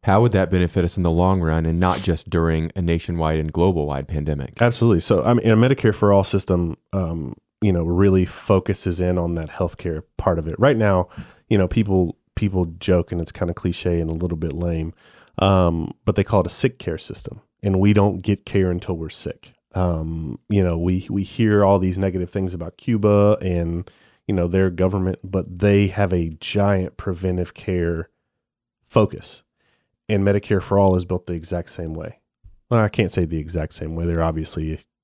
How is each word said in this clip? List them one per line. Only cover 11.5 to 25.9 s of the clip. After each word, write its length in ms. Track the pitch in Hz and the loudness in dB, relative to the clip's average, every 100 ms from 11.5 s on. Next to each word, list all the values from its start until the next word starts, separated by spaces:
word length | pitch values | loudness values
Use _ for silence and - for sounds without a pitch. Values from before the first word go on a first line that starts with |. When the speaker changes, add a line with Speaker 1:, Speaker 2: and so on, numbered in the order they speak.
| 101 | 2
Speaker 2:
know, 100 | 90 | 2
people, 480 | 113 101 95 85 - _ | 0 2 2 0 -4 _
people 300 | - 101 95 | -4 -2 0
joke, 480 | 85 85 - 90 82 | -2 -2 0 2 0
and 80 | 87 | -4
it's 100 | 80 | -6
kinda 220 | - 87 | -6 -6
cliche 480 | - 90 - 90 85 | -4 -4 -2 -2 -2
and 100 | 82 | -2
a 40 | |
little 240 | 82 87 80 | -4 -4 -4
bit 160 | 82 | -6
lame, 400 | 73 87 82 82 - _ _ _ - | -4 -4 -4 -6 -10 _ _ _ -2
um, 540 | 95 92 87 82 - - - | 2 4 4 0 -4 -4 -2
but 100 | 101 | -2
they 80 | |
call 160 | - 101 | 0 0
it 60 | 85 | 0
a 40 | |
sick 280 | - 131 - | 0 -2 -4
care 180 | - 80 | -8 -8
system. 460 | - - - - _ _ | -8 -10 -12 -14 _ _
And 160 | 101 95 | 0 4
we 140 | 101 | 4
don't 300 | 104 101 92 | 6 4 0
get 240 | 104 98 - | -2 -2 -2
care 240 | 98 92 | 0 0
until 260 | 87 - 82 | -2 -4 -8
we're 140 | 78 | -8
sick. 420 | - - - - _ _ | -8 -8 -10 -18 _ _
Um, 640 | 92 90 80 80 80 76 53 - | -2 0 -2 -4 -6 -8 -10 -2
you 160 | 104 | 0
know, 140 | 90 85 | 2 0
we, 280 | 87 92 - | 0 -2 -2
we 140 | 98 | -6
hear 380 | 98 - 110 104 | -4 0 2 4
all 160 | 98 98 | 6 4
these 200 | 92 92 | 2 0
negative 320 | 98 92 90 | -2 -2 -4
things 240 | 101 92 | -4 -4
about 240 | 87 85 - | -6 -10 -8
Cuba 580 | - 110 104 104 104 107 | -4 0 4 4 4 2
and, 460 | 92 87 85 85 - _ _ _ - | 0 -2 -2 -4 -8 _ _ _ -4
you 80 | |
know, 120 | 95 87 | -2 0
their 240 | 95 95 | 2 2
government, 480 | 87 92 98 92 - | 2 0 0 -2 -4
but 360 | 95 95 92 90 | -6 -6 -6 0
they 300 | 101 101 | 2 4
have 240 | 98 | 2